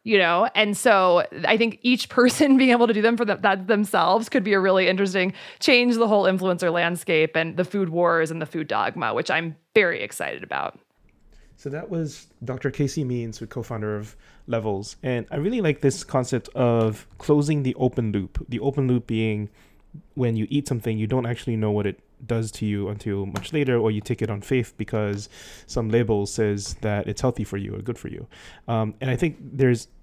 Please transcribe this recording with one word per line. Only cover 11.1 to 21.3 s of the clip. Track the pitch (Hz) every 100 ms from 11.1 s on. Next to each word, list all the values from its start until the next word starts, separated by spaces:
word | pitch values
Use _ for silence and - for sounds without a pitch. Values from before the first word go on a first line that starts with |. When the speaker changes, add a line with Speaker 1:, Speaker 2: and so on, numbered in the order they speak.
| _ _ - - _
Speaker 2:
So | 147
that | 147 175
was | 170 160 - - -
Doctor | 117 127 143
Casey | - 139 160
Means, | 131 123 117 110
the | 117
co-founder | - 113 113 107
of | 104 107 - - - -
Levels. | 117 110 98 104 -
And | 131 123 -
I | 147
really | 165 247
like | 180 143
this | 139 -
concept | - 135 127 123 - -
of | 123 117 110 107 - -
closing | - 147 143 151
the | 131 -
open | 127 127 113
loop. | 101 92 - -
The | 120
open | 131 139 131
loop | 123 -
being | 110 110 107 104 _ _ _ _ 151 -
when | - 123 113
you | 107
eat | 143 143
something, | 123 113 110
you | 107
don't | 131
actually | 120